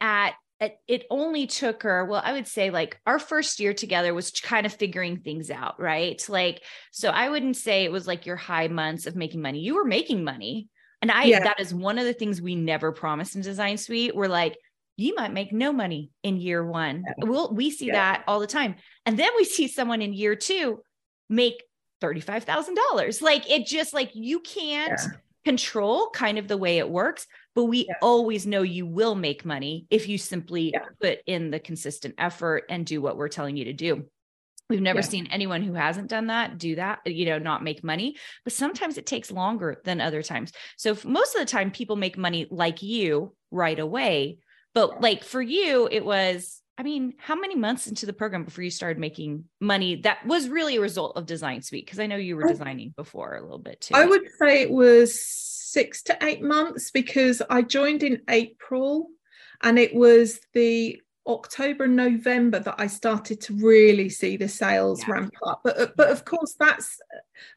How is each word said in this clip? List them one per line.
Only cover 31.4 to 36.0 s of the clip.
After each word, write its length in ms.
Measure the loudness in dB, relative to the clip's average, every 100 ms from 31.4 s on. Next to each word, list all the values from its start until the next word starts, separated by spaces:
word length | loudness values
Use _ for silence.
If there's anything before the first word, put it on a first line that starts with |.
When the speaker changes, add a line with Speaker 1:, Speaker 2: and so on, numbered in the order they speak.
| -4
Speaker 1:
the 80 | -8
consistent 560 | -8 -10 -10 -10 -12 -4
effort 460 | -6 -2 -2 -2 -4
and 160 | -8
do 160 | -6 -4
what 180 | -4 -4
we're 120 | -8
telling 260 | -6 -8 -6
you 100 | -8
to 80 |
do. 360 | -6 -2 -4 -4 _ _ _ _ -20 _
We've 140 | 0
never 180 | 2 0
Speaker 2:
Yeah. 40 | -2
Speaker 1:
seen 220 | -4 -6
anyone 340 | -6 -4 -4
who 120 | -4
hasn't 360 | -2 -2 -2